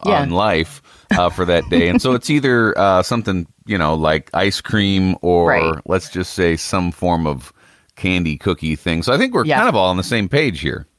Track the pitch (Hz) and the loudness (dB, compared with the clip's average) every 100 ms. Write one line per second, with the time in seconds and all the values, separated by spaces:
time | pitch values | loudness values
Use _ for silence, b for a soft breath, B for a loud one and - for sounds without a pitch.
0 | 202 170 143 87 104 80 80 - b b | 0 0 2 0 2 0 -2 -8 b b
1 | b 90 87 92 87 85 - 85 85 90 | b 2 2 0 2 2 2 0 2 2
2 | 131 123 - 147 131 120 110 - 98 92 | 2 -2 0 0 2 2 2 2 4 4
3 | 92 117 104 95 82 _ - 101 78 80 | 2 -2 -2 -4 -6 _ -6 -2 0 0
4 | 78 78 - 82 98 - - 107 98 95 | 0 0 -2 -2 -2 -2 -4 0 2 2
5 | 92 - 87 87 85 104 82 78 - 92 | 2 0 2 2 4 2 0 -4 -2 -4
6 | - 90 90 - 85 82 - 98 87 - | -2 -6 -6 0 0 0 -2 -2 -2 -2
7 | 90 85 80 67 - b b b b - | -2 0 -2 -4 -10 b b b b -6
8 | 92 92 85 73 101 85 78 78 - 82 | -2 0 -2 -2 -4 -2 -4 -4 -2 -2
9 | 123 143 262 240 151 143 233 120 92 92 | 0 0 0 0 0 0 2 2 2 0
10 | 92 117 95 143 147 78 78 64 - | -2 -2 0 0 -2 -2 -6 -6 -10